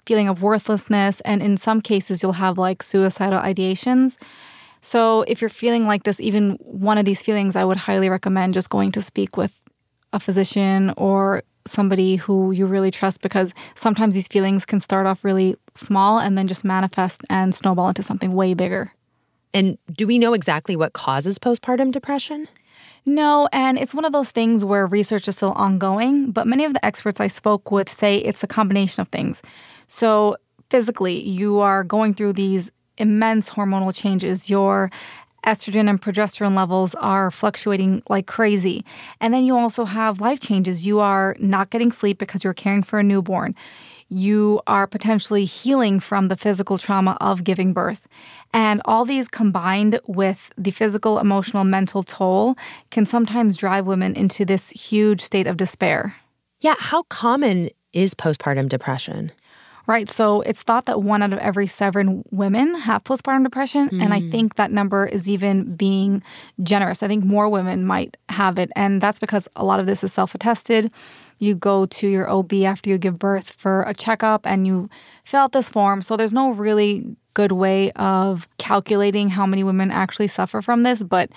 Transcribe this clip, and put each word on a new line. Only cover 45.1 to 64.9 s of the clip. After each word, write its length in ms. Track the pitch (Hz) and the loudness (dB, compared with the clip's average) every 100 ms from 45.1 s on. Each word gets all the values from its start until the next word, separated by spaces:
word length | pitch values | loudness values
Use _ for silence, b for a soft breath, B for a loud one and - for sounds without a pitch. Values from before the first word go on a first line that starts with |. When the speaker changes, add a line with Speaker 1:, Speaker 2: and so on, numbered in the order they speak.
| 220 - 208 | 0 0 0
Speaker 1:
healing 560 | 196 - 247 269 226 196 | 0 -4 0 2 2 0
from 260 | - 202 190 | 0 0 0
the 100 | 185 | 0
physical 400 | 214 190 196 190 | -2 -2 -2 -4
trauma 400 | - 196 190 185 | 0 0 2 0
of 240 | 196 190 | -2 -2
giving 280 | 180 185 185 | 0 0 0
birth. 360 | 180 - 208 _ B B B B | 0 -2 -4 _ B B B B
And 300 | 226 214 208 | 0 2 2
all 200 | - 220 | 2 2
these 240 | 240 269 240 | 2 0 -2
combined 720 | - 214 185 175 196 214 214 - | 0 0 2 0 2 2 2 -2
with 420 | 185 196 185 - - | 0 0 -2 -8 -6
the 140 | 190 | -4
physical, 480 | 190 220 208 220 214 | 0 -2 0 0 2
emotional, 420 | 208 196 190 202 | 2 0 0 0
mental 400 | 190 190 190 196 | 2 2 0 -4
toll 540 | 185 - 185 185 226 262 B B B | -6 -2 0 2 2 0 B B B
can 160 | - 208 | -2 0
sometimes 500 | 233 226 226 226 175 | 2 0 2 0 0
drive 300 | 196 190 190 | 0 0 0
women 300 | 190 185 185 | 0 0 0
into 280 | 196 - | 0 0
this 260 | 190 196 - | 0 0 -2
huge 500 | - - 214 214 202 | -16 -2 2 4 2
state 260 | - 202 190 | 0 -2 0
of 100 | 180 | -2
despair. 600 | 185 - 180 151 202 - _ _ _ _ | -4 0 0 0 -2 -10 _ _ _ _
Speaker 2:
Yeah, 140 | 311 302 | 0 0
how 260 | - - | 0 -2
common 640 | - - 233 262 285 185 165 - _ | -2 -2 0 2 2 0 -2 -8 _
is 200 | 175 190 | -2 -2
postpartum 540 | - 165 151 - 139 135 | 0 -2 -2 -2 -2 -2
depression? 600 | 131 - 131 - - 160 - b b b b b | -2 -4 -6 -6 -8 -10 -12 b b b b b
Speaker 1:
Right. 240 | 226 208 | -2 -2
So 320 | - 220 208 | 0 2 2
it's 200 | - 214 | 0 -4
thought 220 | - 233 | 0 0
that 160 | - - | 0 -2
one 220 | 202 208 | 0 2
out 100 | 202 | 0
of 60 | 196 | -2
every 280 | 208 196 202 | -2 -2 -2
seven 560 | - 202 190 196 190 - | -2 -2 2 0 -2 -4
women 440 | 196 196 208 285 | -2 0 2 0
have 300 | 349 233 208 | 0 -2 -2
postpartum 380 | - 254 - 269 | -2 -4 0 0
depression. 460 | 262 254 269 285 285 185 | 0 -2 -2 0 0 0
And 100 | 208 | 0
I 80 | 202 | 0
Speaker 2:
Mm. 100 | 170 | 0
Speaker 1:
think 260 | 226 226 - | 0 0 0
that 140 | 202 | 0
number 360 | 208 202 | 0 0